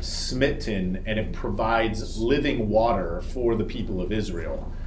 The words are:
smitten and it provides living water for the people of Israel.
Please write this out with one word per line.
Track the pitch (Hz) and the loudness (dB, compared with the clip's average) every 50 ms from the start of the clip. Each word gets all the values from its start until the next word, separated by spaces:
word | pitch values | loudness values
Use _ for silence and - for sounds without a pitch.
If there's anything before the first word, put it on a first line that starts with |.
smitten | - - - - - - 131 127 135 147 - - - 120 104 95 92 90 92 95 - | -6 -4 -4 -4 -4 -2 0 2 2 2 2 0 -2 -2 -2 0 0 0 -2 -2 -2
and | 110 107 107 | -2 -2 0
it | 107 110 110 | 0 -2 -2
provides | - - 113 104 113 113 110 117 117 113 110 98 104 - - - 110 | -4 -2 -2 -2 0 2 2 4 4 4 2 0 -2 -4 -4 -2 0
living | 113 120 139 147 147 147 123 113 110 104 | 2 2 2 4 2 2 0 0 0 4
water | 104 110 113 117 113 95 92 - - - | 4 4 6 6 4 2 0 -2 -2 -4
for | - - - 131 120 117 113 | -4 -4 -4 0 2 2 2
the | 110 - | 2 0
people | - - 120 104 98 98 92 | -2 -2 -4 -4 -2 -2 -2
of | 90 - | -2 -2
Israel. | 107 110 98 92 90 85 80 80 - - - - - - - | 0 -2 -2 -2 -4 -4 -4 -4 -4 -6 -6 -6 -6 -6 -6